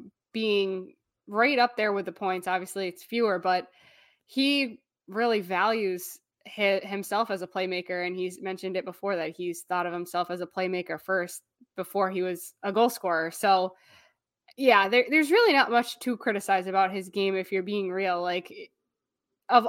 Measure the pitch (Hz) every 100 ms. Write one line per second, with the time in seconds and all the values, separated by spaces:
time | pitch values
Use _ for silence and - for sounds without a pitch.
0 | 196 _ _ 226 220 202 196 190 185 -
1 | _ _ - 208 247 269 240 240 214 202
2 | 185 170 196 185 185 185 180 196 185 175
3 | - 233 226 180 185 180 - _ _ _
4 | _ _ _ 269 269 285 262 - _ _
5 | - 196 240 214 180 180 208 226 196 180
6 | - - _ _ - - 202 190 196 202
7 | 190 202 226 190 180 190 185 180 180 180
8 | 180 185 180 180 190 185 190 185 180 175
9 | 196 185 160 170 175 165 - 180 175 175
10 | 175 175 175 175 175 - 185 185 175 160
11 | - 190 175 - - _ _ - 185 202
12 | 190 190 185 175 - - 202 196 240 -
13 | 185 165 165 - 208 190 185 - _ _
14 | _ _ _ _ _ - 262 208 196 240
15 | 240 302 294 381 466 277 - 240 240 -
16 | 254 233 226 202 - 190 185 190 190 196
17 | 185 202 196 190 180 196 185 208 190 185
18 | 190 175 180 180 180 - - _ _ _
19 | _ _ _ _ - 240